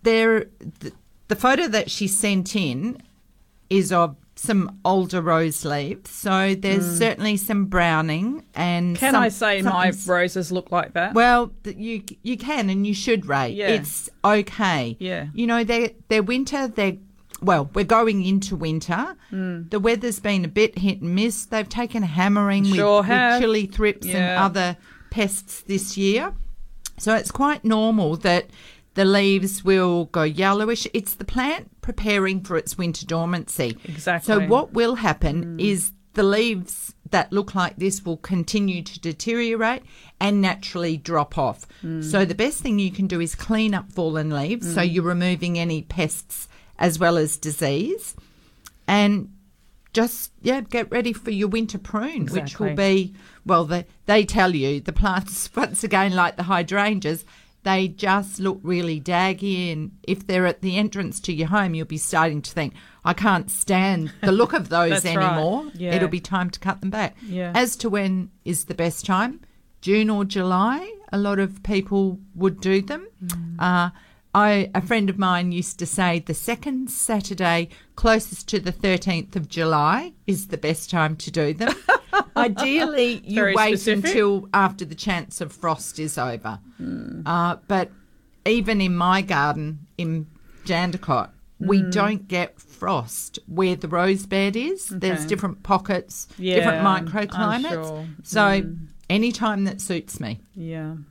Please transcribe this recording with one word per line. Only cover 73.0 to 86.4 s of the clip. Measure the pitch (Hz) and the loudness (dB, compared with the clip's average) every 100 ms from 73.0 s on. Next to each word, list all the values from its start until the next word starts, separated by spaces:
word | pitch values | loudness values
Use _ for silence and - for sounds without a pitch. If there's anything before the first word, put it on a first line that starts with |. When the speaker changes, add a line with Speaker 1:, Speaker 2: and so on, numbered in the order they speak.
| 392 _ | -10 _
Speaker 2:
Mm. | 180 170 170 170 | -8 -8 -8 -2
Speaker 1:
Uh, | 175 180 175 - - _ _ | 2 2 0 -4 -20 _ _
I, | 196 208 208 190 | 2 4 4 0
a | - | -2
friend | 185 233 202 | 0 0 0
of | 196 | 0
mine | 190 180 180 | 0 2 0
used | 175 180 - | -2 -6 -6
to | 175 | -6
say | - 185 170 | 0 0 0
the | 160 | -2
second | 156 - 233 285 262 262 | -6 -4 -6 -4 -4 -4
Saturday | - - 214 196 190 180 170 170 - _ | -4 -2 -2 -2 -2 2 2 0 -8 _
closest | - 226 220 - - - | 0 4 4 2 -12 -4
to | 208 | -4
the | - | -2
thirteenth | - 202 185 196 165 - 196 | -2 0 0 0 -2 -2 -6
of | 147 | -6
July | - 165 156 147 208 339 311 - | -2 0 4 4 2 -2 -12 -4
is | 196 - | -4 -4
the | 156 | -6
best | 151 160 - | -2 -4 -2
time | 180 156 | 0 0
to | 156 - | -2 -6
do | 165 147 | -2 -2
them. | 156 233 - | 0 -2 -2
Speaker 2:
<laughs> | - 508 - 392 - - | 2 0 2 -2 0 0
Speaker 1:
Ideally, | 240 196 277 294 320 294 240 233 - | 0 2 0 2 2 2 0 0 -4
you | 208 | 0
Speaker 2:
Very | 202 | 2
Speaker 1:
wait | 202 214 196 | 4 2 2
Speaker 2:
specific. | 202 208 311 | 0 0 2
Speaker 1:
until | 359 202 196 196 | 2 2 2 0
after | 202 190 190 | 2 2 0
the | 165 | -10
chance | 160 - 180 160 - | -8 -4 -4 -4 -10
of | 160 | -10
frost | - 170 156 - - | -6 -4 -2 -6 -8
is | 156 143 | -6 -4
over. | 127 117 | -4 -4